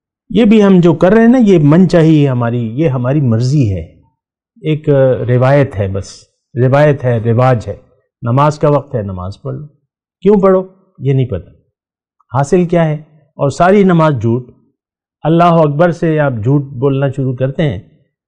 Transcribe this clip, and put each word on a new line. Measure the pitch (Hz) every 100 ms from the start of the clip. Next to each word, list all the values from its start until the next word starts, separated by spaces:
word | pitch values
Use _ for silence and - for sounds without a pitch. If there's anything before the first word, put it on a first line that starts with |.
| _ _ -
ये | 185 233
भी | 220
हम | 196 190
जो | 175
कर | 160 175
रहे | 220
हैं | 226
ना, | 262
ये | 220 175
मन | 147 160 185
चाहिए | 175 160 156 143
हमारी, | 123 117 120
ये | 117 117 165
हमारी | 131 123 147
मर्ज़ी | 135 110 127 151 117
है। | 92 82 _ _ _ _ _ _ _ 151
एक | 151 151 139 131 117
रिवायत | 117 123 127 143 135 95
है | 98
बस, | 95 87 - _ _ _ -
रिवायत | 127 135 151 139
है, | 127 117
रिवाज | 110 113 127 123 95
है। | - _ _ _ _
नमाज | 117 127 147 151
का | 156
वक्त | 147 135 120
है, |
नमाज | 101 92 90 95
पढ़ | 139
लो। | 131 147 _ _ _ _ _
क्यों | 190 208
पढ़ो, | 190 185 185 _ _ -
ये | 131
नहीं | 135 127
पता। | 92 - _ _ _ _ _ _ _ _ 123
हासिल | 147 185 175
क्या | 175
है? | 160 151 - _ _ -
और | 139
सारी | - 175 208
नमाज | 196 170 156
झूठ। | 139 113 117 127 - _ _ _ _ _ _ 151
अल्लाह | 165 175 170
अकबर | 156 143 175
से | 165 170 156
आप | 143
झूठ | 120 107 143
बोलना | 139 123 143 135 139
शुरू | 127 131 123
करते | 135 143
हैं। | 156 90 - _ _ _